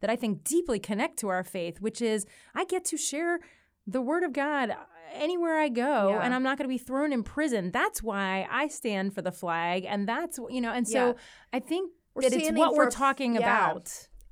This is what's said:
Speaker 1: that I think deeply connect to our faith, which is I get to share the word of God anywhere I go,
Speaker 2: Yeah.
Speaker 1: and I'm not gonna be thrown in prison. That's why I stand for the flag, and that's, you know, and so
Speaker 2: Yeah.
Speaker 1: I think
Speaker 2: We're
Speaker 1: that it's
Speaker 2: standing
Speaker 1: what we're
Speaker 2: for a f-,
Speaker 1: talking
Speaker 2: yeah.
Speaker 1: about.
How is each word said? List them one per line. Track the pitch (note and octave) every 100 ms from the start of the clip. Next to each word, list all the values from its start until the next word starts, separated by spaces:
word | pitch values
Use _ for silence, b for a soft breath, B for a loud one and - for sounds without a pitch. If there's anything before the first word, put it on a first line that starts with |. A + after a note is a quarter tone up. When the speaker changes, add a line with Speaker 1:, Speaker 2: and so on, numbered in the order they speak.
Speaker 1:
that | G3
I | A#3
think | A3+ D#3+
deeply | - E4 E4+ G#3
connect | G3+ G#3+ D#4+ -
to | G#3
our | F#3
faith, | F3+ F#3+ E3+ E3
which | G#3+ -
is | A#3 A3 G3+ B B
I | - -
get | F#4 -
to | D4+
share | - C#4+ E4+ F4 B B B B -
the | B3
word | B3 E4+
of | F4
God | C#4 C#4+ C#4+ A#3 - - - -
anywhere | - D4+ F4+ E4+ D#4
I | D4+
go, | A#3 C4+ C4 G3
Speaker 2:
Yeah. | G#3+
Speaker 1:
and | B3 B3+
I'm |
not | C4 C#4
gonna | C4+
be | B3+
thrown | - C4 D4+
in | B3+
prison. | G#3 C#4+ D#4 A3+ F3+
That's | A#3 G4+ B3
why | A3 G3 F#3+ F#3+ -
I | B3 D4+
stand | - A#3+ G3 G3 G3
for |
the | F3+
flag, | F3 F3 E3 E3+ F#3 F#3
and | G3+ G3+
that's, | B3 E4+ - A3+
you | B3+
know, | A#3
and | B3 A3
so | B3+ B3
Speaker 2:
Yeah. | A#3+ B B B
Speaker 1:
I | B3+
think | C4 E4+ F4+ - _
Speaker 2:
We're | -
Speaker 1:
that | C4
it's | B3+
Speaker 2:
standing | D#4 A#3
Speaker 1:
what | D#4+
we're | D4+
Speaker 2:
for |
a | B3
f-, |
Speaker 1:
talking | A3+ C4+ C4+ B3+
Speaker 2:
yeah. | A3+
Speaker 1:
about. | A#3 A3+ F3 - - - - - -